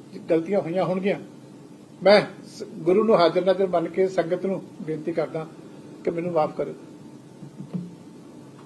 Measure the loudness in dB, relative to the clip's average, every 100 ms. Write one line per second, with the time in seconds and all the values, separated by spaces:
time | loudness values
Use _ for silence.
0 | -18 -16 0 0 2 0 0 0 0 0
1 | 0 -2 -6 -18 -20 -20 -20 -20 -20 0
2 | 6 6 6 -6 -18 -14 -12 -4 2 4
3 | 6 6 6 4 2 2 2 2 0 0
4 | 0 2 0 -2 -2 -4 -6 -12 -8 -6
5 | -4 -4 -4 -4 -8 -12 -18 -18 -18 -8
6 | -6 -4 -2 0 0 -2 -6 -8 -16 -20
7 | -20 -20 -20 -18 -18 -14 -10 -8 -10 -14
8 | -20 -20 -20 -20 -20 -20